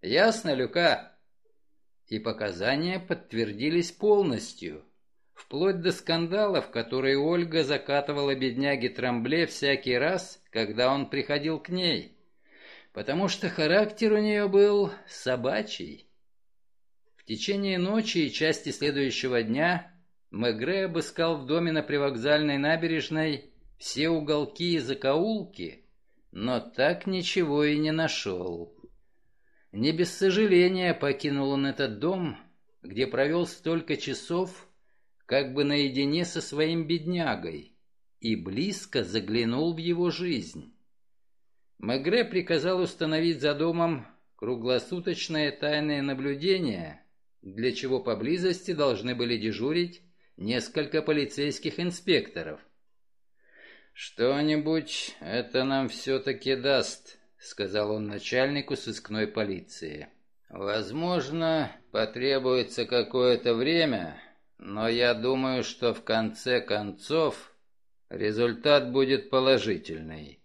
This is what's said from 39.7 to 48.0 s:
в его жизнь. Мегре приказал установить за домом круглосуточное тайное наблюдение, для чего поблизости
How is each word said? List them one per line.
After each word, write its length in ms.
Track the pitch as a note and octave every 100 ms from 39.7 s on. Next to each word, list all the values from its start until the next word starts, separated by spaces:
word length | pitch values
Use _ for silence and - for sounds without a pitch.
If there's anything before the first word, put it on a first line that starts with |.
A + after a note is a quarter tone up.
в 40 | E3
его 340 | E3 E3+ F3
жизнь. 600 | D#3+ F3+ C3+ E2+ E2 C#2+ _ _ _ _ _ _ _ _ _ _ _
Мегре 460 | G2+ C3 D3 A3+
приказал 560 | A3+ F#3 F3+ E3 D#3+ F#3
установить 600 | F3+ - D#3+ D#3 E3+ D3+
за 120 | D3
домом 520 | C#3+ D#3+ E3+ E3+ D3+ A2+ - _ _
круглосуточное 1160 | G#2+ B2 A#2 B2+ - F3+ F3 E3+ - D#3 D3+
тайное 500 | - D3 D3+ D3+ D3
наблюдение, 1040 | C#3 C3+ C#3 C#3+ E3+ F#3+ D#3+ F#2+ D#2+ D2+ _ _ _ _
для 320 | G2 F#2+ B2
чего 260 | A#2+ C3+
поблизости 720 | B2+